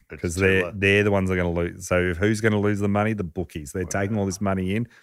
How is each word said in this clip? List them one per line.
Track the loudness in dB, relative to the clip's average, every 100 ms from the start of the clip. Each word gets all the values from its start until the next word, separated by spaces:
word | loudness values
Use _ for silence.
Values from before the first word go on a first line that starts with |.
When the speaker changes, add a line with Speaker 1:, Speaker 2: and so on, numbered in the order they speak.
| -20
Speaker 1:
It's | -8
Speaker 2:
'cause | -6
Speaker 1:
too | 0
Speaker 2:
they're, | 2 4 0
Speaker 1:
late. | 0
Speaker 2:
they're | 4 4
the | 4
ones | 2 2
that |
are | 0
gonna | 0
lose. | 0 -2 -4 -2
So | 0 0
if | 0
who's | 0 2
gonna | 2 2
lose | 2 0
the | 0
money? | 2 0
The | -2
bookies. | -6 -6 -8 -10 -8
They're | -6
Speaker 1:
Wow. | -4
Speaker 2:
taking | -2 -2 -2
all | -2
this | -2
money | -2 -2 -2
in, | -2 -4 -10